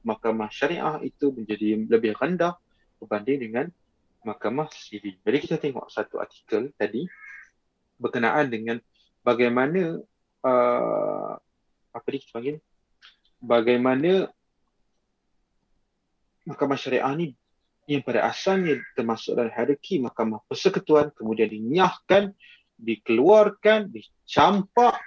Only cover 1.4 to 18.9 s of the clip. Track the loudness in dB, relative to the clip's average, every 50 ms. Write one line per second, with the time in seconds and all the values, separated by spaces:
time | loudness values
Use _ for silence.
1.4 | -6 -8 -6 -4 -2 -2 -2 -2 0 0 0 2 2 0 -2 -2 -2 -2 -2 0
2.4 | -2 -2 -4 -8 _ _ _ _ _ _ _ _ -8 -6 -6 -4 -2 -2 -2 -2
3.4 | -4 -6 -6 -6 -6 -6 -10 _ _ _ _ _ _ _ _ _ -12 -10 -8 -6
4.4 | -6 -4 -4 -4 -6 -6 -10 -18 -18 -16 -16 -12 -12 -12 -14 _ -2 0 0 0
5.4 | 0 -2 -4 -4 -4 -4 -6 -8 -10 -8 -6 -6 -6 -6 -6 -8 -8 -10 -12 _
6.4 | _ -4 -2 -2 -2 -4 -4 -4 -4 -4 -2 -4 -6 -8 -10 -16 -20 -20 -20 -20
7.4 | -20 -20 _ _ _ _ _ _ _ _ _ -8 -6 -4 -2 0 0 2 2 2
8.4 | 0 0 -2 -6 -6 -6 -6 -8 -10 _ _ _ _ _ _ _ 0 2 2 4
9.4 | 4 2 2 2 0 2 0 0 0 -2 -4 -6 -10 _ _ _ _ _ _ _
10.4 | 0 2 4 4 4 4 2 2 0 0 0 0 -2 -2 -4 -6 -8 -10 -12 -14
11.4 | -18 _ _ _ _ _ _ _ _ _ -18 -12 -8 -8 -8 -8 -10 _ -12 -8
12.4 | -8 -8 -8 -8 _ _ _ _ _ _ _ _ -20 -20 _ _ _ _ _ _
13.4 | -2 0 2 2 4 4 2 2 2 2 2 2 2 2 2 0 0 -4 -8 _
14.4 | _ _ _ _ _ _ _ _ _ _ _ _ _ _ _ _ _ _ _ _
15.4 | _ _ _ _ _ _ _ _ _ _ _ _ _ _ _ _ _ _ _ _
16.4 | _ -14 -6 -2 -2 -2 -2 -2 -2 0 0 0 0 0 -2 -2 -4 -4 -6 _
17.4 | _ _ _ _ _ _ _ _ _ -4 -4 -2 -2 0 0 2 2 0 -2 -2
18.4 | 0 0 0 2 2 0 0 -2 -4 -6